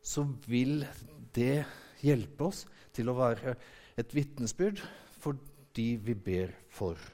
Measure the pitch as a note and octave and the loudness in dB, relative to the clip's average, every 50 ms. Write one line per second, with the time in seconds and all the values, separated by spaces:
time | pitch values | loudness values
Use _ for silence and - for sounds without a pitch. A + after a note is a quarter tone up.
0 | - - - D3+ C#3+ C#3+ C3 A2 - A2 A#2+ A#2+ B2+ C3 D3 D3+ C#3 C#3 - - | -8 -4 -2 0 0 0 -2 -6 -4 0 2 2 4 4 2 0 -2 -4 -8 -14
1 | - - - - - - - A#2 A#2+ B2+ C#3 D3 D3 - - - - - - - | -16 -18 -16 -18 -18 -4 0 2 4 4 4 2 2 -2 -8 -16 -20 -20 -14 2
2 | - C#3+ D3 A#2+ G2+ - - - D3 F3+ G3 - - - - - - - - - | 4 6 6 6 4 -4 -4 -2 -2 -2 -2 -4 -12 -14 -18 -20 -20 -10 -4 -2
3 | A2+ A#2+ B2+ B2 C3 A#2+ A#2 A2+ - C3 B2 - - - - - - - - - | 0 0 2 4 4 4 4 2 0 -4 -4 -4 -8 -20 -20 -20 -20 -8 -4 -4
4 | A#2 - - D3 C#3 C#3 - - A#2+ A2 - - F3+ G#3+ G3+ G3 - - - - | -4 0 0 0 0 0 -2 -2 -2 -2 0 2 0 0 0 -2 -10 -12 -14 -18
5 | - - - - - D3+ C#3 C3+ - - - - - - _ - A2+ A#2 A#2+ A2+ | -20 -20 -20 -6 -4 -4 -4 -4 -8 -16 -20 -20 -20 -10 _ -2 0 0 0 0
6 | G#2 A#2 A#2 G2+ F#2+ G2 F#2 F2+ F#2 F2 - - - - - - G#2 F2+ E2 - | 0 -2 -2 -2 0 0 0 0 0 -2 -4 -12 -20 -20 -6 -2 -2 -2 -2 -4
7 | - - | -10 -18